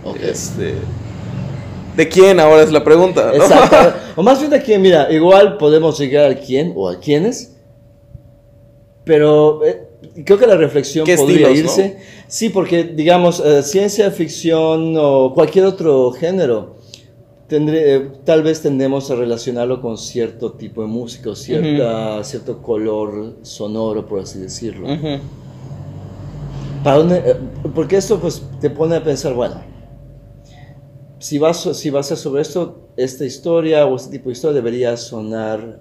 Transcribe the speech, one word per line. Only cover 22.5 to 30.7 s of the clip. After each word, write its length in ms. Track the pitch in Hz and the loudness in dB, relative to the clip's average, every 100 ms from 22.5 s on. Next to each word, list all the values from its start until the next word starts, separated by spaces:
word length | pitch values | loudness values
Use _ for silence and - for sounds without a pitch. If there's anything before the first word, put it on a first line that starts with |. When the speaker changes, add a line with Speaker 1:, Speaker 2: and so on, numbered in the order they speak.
| 113 | -12
Speaker 1:
color 720 | - 107 110 107 107 104 110 117 | -6 -4 -2 -4 -6 -8 -12 -16
sonoro, 640 | - - 107 110 110 107 - | -20 -12 -8 -6 -4 -6 -6
por 160 | 101 | -8
así 180 | 92 98 | -8 -14
decirlo. 480 | 92 - 117 98 92 | -14 -12 -12 -12 -10
Speaker 2:
Ujú. 260 | 147 151 139 - - - - - - - - - - - - - - - - 139 | -8 -6 -10 -12 -18 -20 -20 -18 -18 -16 -18 -18 -18 -16 -14 -14 -14 -12 -4 2
Speaker 1:
¿Para 120 | 139 | 2
dónde? 180 | 170 180 | 2 0
Eh, 180 | 123 127 131 - 156 139 | 0 -2 -4 -10 -8 -6
porque 220 | 147 196 | -2 -2
esto, 200 | 190 196 | 0 -4
pues, 200 | 170 - - - | -4 -8 -14 -6
te 80 | 147 | -6
pone 260 | 143 160 165 | -2 -2 -2
a 80 | |
pensar, 300 | 156 131 151 | -2 -4 -4
bueno, 220 | 120 107 - - - - - - - - - - - - | -4 -6 -8 -20 -20 -20 -20 -20 -20 -20 -20 -20 -20 -20